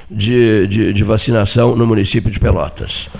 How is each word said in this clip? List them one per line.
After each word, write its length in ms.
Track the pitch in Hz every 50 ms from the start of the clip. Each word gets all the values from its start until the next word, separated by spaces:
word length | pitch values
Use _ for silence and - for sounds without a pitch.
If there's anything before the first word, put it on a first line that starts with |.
| - -
De, 560 | - 107 101 113 123 123 120 113 110 104 92 98
de, 240 | 98 110 107 90 101
de 120 | 101 -
vacinação 720 | 101 110 104 - - 120 110 101 101 - 117 117 120 131
no 100 | 117 117
município 440 | 117 113 107 98 - - 120 90 113
de 100 | 98 -
Pelotas. 680 | - 117 95 87 73 69 - - - - - - - - - -